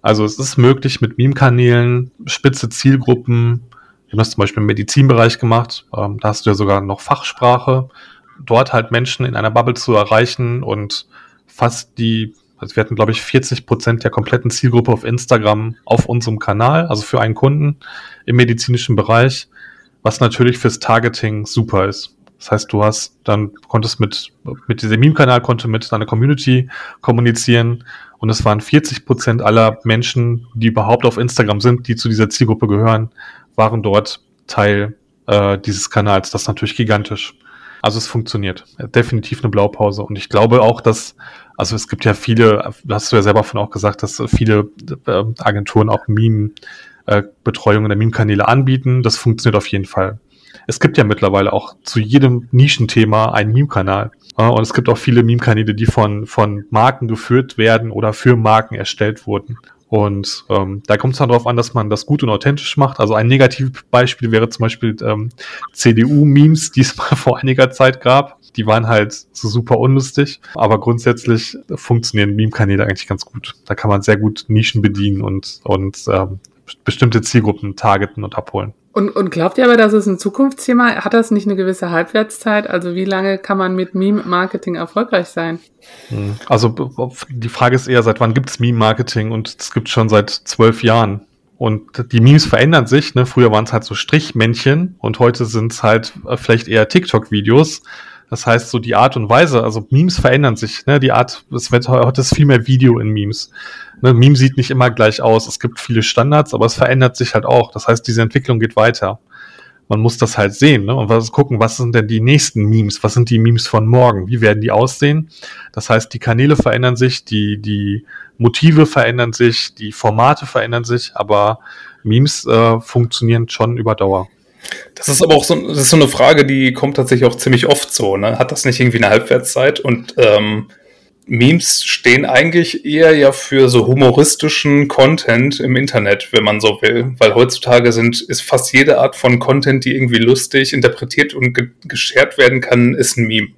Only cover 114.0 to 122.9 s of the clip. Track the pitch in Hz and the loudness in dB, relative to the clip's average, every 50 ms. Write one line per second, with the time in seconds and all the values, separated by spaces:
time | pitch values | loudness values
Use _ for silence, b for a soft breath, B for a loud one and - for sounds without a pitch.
114 | 127 120 107 98 92 98 123 117 110 107 107 107 107 113 101 107 123 131 - - | 4 4 2 0 -4 -6 -2 2 2 2 2 2 -2 0 2 2 0 0 -2 -2
115 | 143 143 147 160 156 160 B B B B B B B B _ 110 - - 113 113 | 0 0 0 0 -4 -6 B B B B B B B B _ -12 -2 0 0 0
116 | 110 - - 117 - 123 113 117 135 147 151 - - 123 113 120 123 127 123 117 | 0 -4 -14 -6 -4 -2 0 2 4 4 4 2 2 0 0 0 0 -2 0 2
117 | 127 127 123 - _ - 110 107 104 104 104 104 104 107 104 101 101 101 101 110 | 0 0 0 -4 _ -4 -4 -2 -2 -2 -4 -6 -6 -6 -4 -4 -2 -4 -4 -6
118 | B B B B B B B - 117 117 117 - 156 165 156 151 156 151 - 139 | B B B B B B B 0 0 0 2 4 4 4 6 6 4 4 2 0
119 | 117 113 120 123 120 117 113 - 120 120 110 - - - _ - 110 107 104 - | 0 0 0 0 -2 -4 0 2 2 2 2 -2 -8 -8 _ -14 -14 -14 -12 -2
120 | - 110 107 110 120 135 151 - 139 127 - 123 110 113 117 120 120 117 120 120 | -2 -2 2 2 2 2 2 0 -4 -6 -4 -4 -4 -2 -4 -6 -2 -2 -4 -4
121 | - - _ - 104 104 104 101 104 104 113 - B B B B B B B B | -4 -8 _ -8 -2 0 0 2 2 0 -2 -4 B B B B B B B B
122 | B 110 110 123 139 147 - - - 120 117 113 113 113 113 113 113 - | B 0 2 2 2 2 -2 -6 -2 0 2 4 4 4 2 0 -4 -4